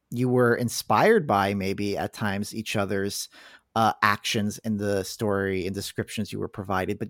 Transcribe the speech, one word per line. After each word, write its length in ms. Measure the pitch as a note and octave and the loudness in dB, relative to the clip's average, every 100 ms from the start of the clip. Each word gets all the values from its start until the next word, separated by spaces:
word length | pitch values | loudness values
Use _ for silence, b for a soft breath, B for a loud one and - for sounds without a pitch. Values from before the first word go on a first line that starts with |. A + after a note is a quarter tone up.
| - | -8
you 180 | A#2+ B2+ | -2 2
were 280 | B2 A#2+ A#2+ | 4 4 4
inspired 720 | A#2+ - - A2 F3 A3+ D3 | 0 -4 2 4 6 4 4
by 280 | G2+ G2 | 2 2
maybe 420 | G2+ F#2+ G2 G2+ F2+ | 0 -2 -2 -2 -2
at 160 | G2+ | -4
times 400 | - G#2 G2 G#2 | -4 -2 -2 -4
each 200 | - A2 | -6 -4
other's, 540 | A2 G2 G2+ G3+ - - B B B B A2+ | -2 0 0 -2 -4 -10 B B B B 2
uh, 160 | A2 - | 2 4
actions 560 | G#2 G#2 - A2+ G#2 G#2 | 2 2 -2 -2 -2 -4
in 200 | A2+ G#2 | -4 -2
the 260 | G#2 G2+ | 0 0
story 600 | F2+ - G#2+ G2 G2 F#2+ | -2 -4 0 0 0 -2
and 100 | F#2 | -4
descriptions 580 | G2 G2 - G2+ - G2+ | -6 -6 -6 -6 -6 -6
you 80 | G2+ | -6
were 80 | F#2+ | -8
provided, 500 | - G2 F#2 F#2 G#2 | -8 -4 -2 -2 -4
but 100 | A2 | -6